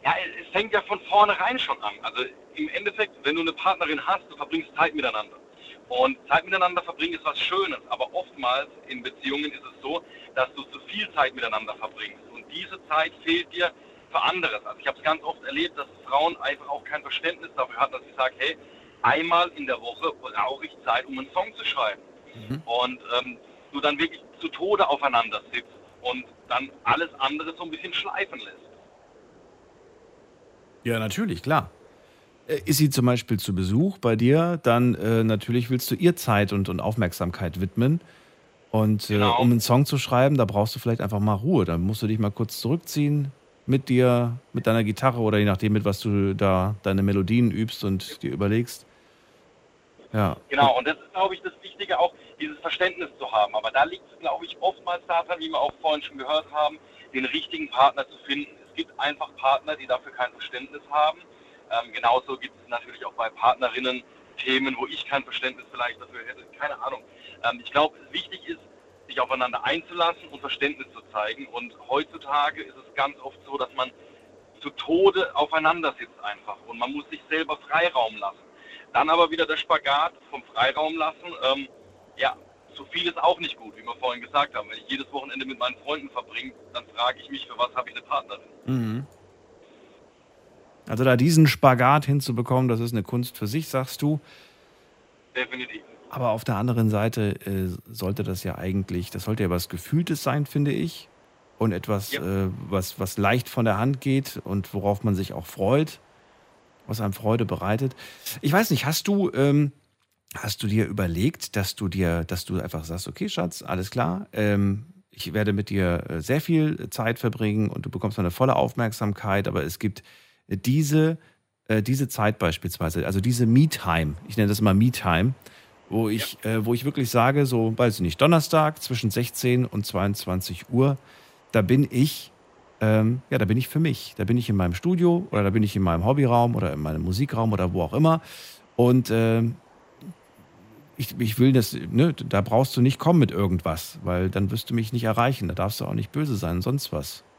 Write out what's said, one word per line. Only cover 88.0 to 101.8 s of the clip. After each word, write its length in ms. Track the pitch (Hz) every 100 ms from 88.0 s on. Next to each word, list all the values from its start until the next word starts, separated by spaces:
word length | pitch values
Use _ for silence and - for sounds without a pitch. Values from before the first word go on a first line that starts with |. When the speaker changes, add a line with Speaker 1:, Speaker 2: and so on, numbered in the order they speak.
| -
Speaker 1:
Partnerin? 360 | 143 - 101 - -
Speaker 2:
Mhm. 420 | - 131 113 113 143 - - _ _ - - - - - _ _ _ _ _ - - - -
Also 160 | 110
da 120 | 131 123
diesen 300 | 139 160 156
Spagat 600 | - 139 123 127 151 143
hinzubekommen, 640 | 143 135 120 117 127 127
das 120 | 113
ist 120 | 117
eine 100 | 117
Kunst 340 | 95 123 123 -
für 100 | 104
sich, 220 | 139 156
sagst 340 | 135 131 -
du. 180 | 147 151 - - - _ _ _ _ _ _ _ _
Speaker 1:
Definitiv. 480 | 127 123 127 123 160 - - -
Speaker 2:
Aber 220 | - 123
auf 140 | 110
der 120 | - 104
anderen 320 | 120 117 110
Seite, 460 | 107 110 117 104 -
äh, 240 | - 95 92 87
sollte 380 | - 113 95 107
das 220 | 104 92
ja 120 | 95 -
eigentlich, 540 | 92 98 92 90 90
das 140 | 92
sollte 180 | 90 113
ja 80 | 95
was 180 | 87 -
Gefühltes 540 | 87 - 151 175 156
sein, 240 | 139 139 143
finde 260 | 147 143
ich. 380 | - 165 - - _ _ _ _ _
Und 140 | 113
etwas, 400 | 90